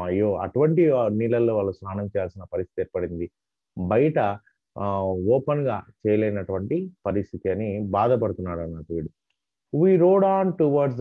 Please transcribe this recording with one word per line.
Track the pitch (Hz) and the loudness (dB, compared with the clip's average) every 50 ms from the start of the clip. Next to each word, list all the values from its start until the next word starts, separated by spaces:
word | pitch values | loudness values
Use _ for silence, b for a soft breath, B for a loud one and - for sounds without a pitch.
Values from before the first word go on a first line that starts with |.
అయ్యో | 90 90 92 98 107 104 95 85 98 | -2 0 0 2 2 2 0 -2 -4
అటువంటి, | 98 - 123 151 160 160 180 170 151 135 123 | -2 0 2 2 2 4 4 4 4 4 2
ఆ, | 117 | 2
నీళ్ళల్లో | 104 104 107 117 113 120 120 120 117 110 | 0 0 0 0 0 2 2 2 2 2
వాళ్ళు | 104 98 98 | 0 0 -2
స్నానం | 92 - 101 98 95 101 104 | -4 -6 -8 -8 -6 -6 -6
చేయాల్సిన | 101 - 98 92 87 - 98 87 - 90 | -4 -4 -4 -4 -6 -8 -14 -12 -8 -6
పరిస్థితి | 90 92 - _ - | -6 -6 -6 _ -6
ఏర్పడింది, | 92 - - 92 87 85 87 82 85 - _ _ _ _ _ _ _ _ - | -6 -4 -4 -4 -4 -4 -6 -6 -8 -8 _ _ _ _ _ _ _ _ -10
బయట, | - 90 90 104 117 143 156 147 156 110 101 101 107 _ _ _ _ _ _ - - 101 | -6 -2 0 2 2 2 2 2 0 0 -2 -2 -6 _ _ _ _ _ _ -10 -8 -6
ఆ, | 101 98 98 95 95 95 92 92 104 123 | -4 -4 -4 -2 -4 -2 -2 0 2 2
ఓపెన్గా | 135 135 147 147 147 143 127 110 98 - - _ _ - | 2 2 0 -2 -2 -2 -2 -4 -4 -8 -12 _ _ 0
చేయలేనటువంటి | 107 107 107 110 107 104 98 92 98 95 92 98 110 147 180 190 185 - _ - | 2 2 2 2 0 -2 -4 -4 -4 -4 -4 -4 -2 -4 -4 -4 -6 -10 _ -4
పరిస్థితి | 98 92 104 92 - - 85 - 95 | -2 -2 -2 -4 -6 -8 -6 -4 -2
అని | 92 98 110 104 98 104 107 98 98 | -2 -2 -2 -4 -4 -4 -4 -2 0
బాధపడుతున్నాడు | 98 110 120 127 113 113 101 92 - 90 87 87 85 | 2 2 2 2 2 0 -2 -4 -6 -6 -6 -6 -6
అన్నట్టు | 85 82 82 80 78 - 82 | -6 -8 -10 -12 -10 -8 -6
వీడు. | 82 78 - _ _ _ _ _ _ _ _ _ _ _ _ - 147 | -6 -6 -8 _ _ _ _ _ _ _ _ _ _ _ _ 0 2
We | 175 190 190 170 | 4 4 6 6
rode | 175 180 190 196 196 190 190 | 6 6 6 6 4 4 4
on | 190 190 185 - - | 2 2 0 2 2
towards | 156 147 139 147 143 135 123 120 | 2 2 4 2 2 0 0 0